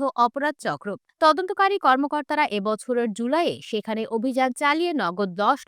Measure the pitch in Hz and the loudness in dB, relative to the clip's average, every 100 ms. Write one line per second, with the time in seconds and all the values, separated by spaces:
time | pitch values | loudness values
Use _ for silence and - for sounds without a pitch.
0 | 269 - 240 277 294 294 202 147 202 180 | -4 0 0 0 -4 -4 -4 -6 -6 -10
1 | _ - 311 311 370 403 392 403 277 262 | _ 2 4 4 0 0 2 2 4 4
2 | 285 302 285 302 294 208 208 214 - 240 | 2 -2 -2 0 0 0 -2 -4 -2 -2
3 | 240 196 233 311 311 127 - 214 220 220 | -2 -2 0 0 0 -2 -6 -6 -4 -4
4 | 220 220 254 254 262 254 285 311 349 311 | -4 -2 -2 0 0 0 0 0 0 -2
5 | 175 208 196 175 208 277 | -2 -2 -4 0 0 0